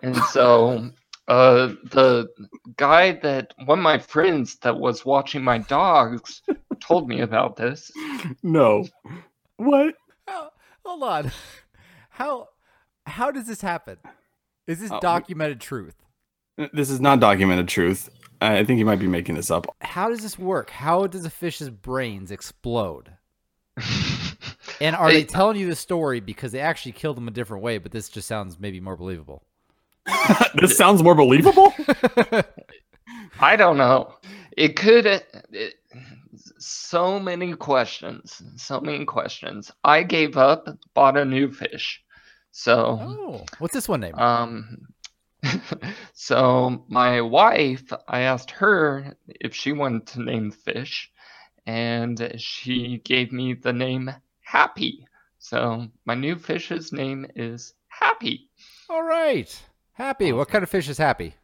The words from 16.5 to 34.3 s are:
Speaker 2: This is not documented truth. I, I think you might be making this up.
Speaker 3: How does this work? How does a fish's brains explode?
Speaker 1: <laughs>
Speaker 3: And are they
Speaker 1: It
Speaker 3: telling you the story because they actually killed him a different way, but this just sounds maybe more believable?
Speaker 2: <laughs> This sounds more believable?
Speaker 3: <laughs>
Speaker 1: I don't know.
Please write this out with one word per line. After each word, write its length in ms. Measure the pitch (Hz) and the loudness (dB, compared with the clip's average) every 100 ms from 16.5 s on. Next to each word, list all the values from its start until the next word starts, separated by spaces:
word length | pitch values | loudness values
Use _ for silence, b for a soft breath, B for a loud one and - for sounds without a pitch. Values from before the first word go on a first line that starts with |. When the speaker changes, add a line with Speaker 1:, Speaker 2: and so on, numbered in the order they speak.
| - 147 | -10 -8
Speaker 2:
This 160 | 151 135 | -4 -4
is 100 | 135 | 2
not 200 | 139 139 | 4 6
documented 480 | 113 98 95 90 87 | 6 6 4 2 0
truth. 420 | - 87 95 - _ - _ | 0 0 0 -8 _ -20 _
I, 180 | 107 104 | 0 0
I 60 | |
think 140 | 107 127 | 2 2
you 40 | |
might 140 | 107 101 | 2 2
be 80 | 95 | 0
making 300 | 87 85 80 | -2 -4 -6
this 140 | 85 | -2
up. 140 | 85 85 - | -4 -4 -14
Speaker 3:
How 280 | - - 208 | -12 -6 -4
does 100 | 233 | -4
this 160 | 214 185 | -10 -10
work? 300 | 185 175 - | -6 -6 -6
How 360 | - 139 175 196 | -10 -2 0 0
does 180 | 185 | -6
a 60 | 165 | -12
fish's 400 | - 170 - 143 | -8 -10 -8 -14
brains 600 | 107 123 131 123 101 95 | -14 -8 -6 -6 -10 -14
explode? 840 | 98 - _ 123 117 98 73 57 87 _ _ _ _ _ - | -14 -16 _ -6 -4 -4 -8 -18 -20 _ _ _ _ _ -14
Speaker 1:
<laughs> 80 | - - - - - - B B B B | -8 -6 -4 -6 -10 -14 B B B B
Speaker 3:
And 140 | 151 | -4
are 160 | 165 160 | 0 4
they 120 | 160 | 4
Speaker 1:
It 60 | 151 | 2
Speaker 3:
telling 280 | - 196 214 | 0 0 0
you 100 | 185 | -4
the 80 | |
story 460 | 165 - 175 151 123 | -6 -6 -4 -4 -4
because 320 | 101 104 131 | -8 -12 -10
they 80 | 123 | -6
actually 320 | 151 160 131 | -6 -6 -10
killed 260 | 110 156 127 | -10 -8 -8
him 80 | 117 | -10
a 60 | |
different 320 | 107 113 104 | -10 -10 -8
way, 140 | 110 110 | -8 -8
but 120 | 87 | -8
this 180 | 110 101 | -14 -12
just 200 | - - | -14 -10
sounds 320 | 110 98 85 | -10 -10 -12
maybe 180 | 101 95 | -14 -12
more 180 | 95 90 | -12 -12
believable? 460 | 90 87 73 69 _ _ _ _ _ _ - | -10 -12 -14 -20 _ _ _ _ _ _ -6
Speaker 2:
<laughs> 480 | 1077 1077 - 240 | -4 2 2 2
This 220 | 143 180 - | 2 2 4
sounds 260 | 185 202 | 6 8
more 140 | 165 165 | 8 8
believable? 580 | 135 139 160 381 392 - 294 | 8 8 8 8 8 6 -2
Speaker 3:
<laughs> 1500 | 269 254 - 220 226 - - _ - _ _ _ 240 208 - | 0 2 0 0 0 -2 -8 _ -20 _ _ _ -20 -20 2
Speaker 1:
I 160 | 151 185 | 4 6
don't 200 | 185 147 | 6 6
know. 380 | 127 131 - B B | 6 4 2 B B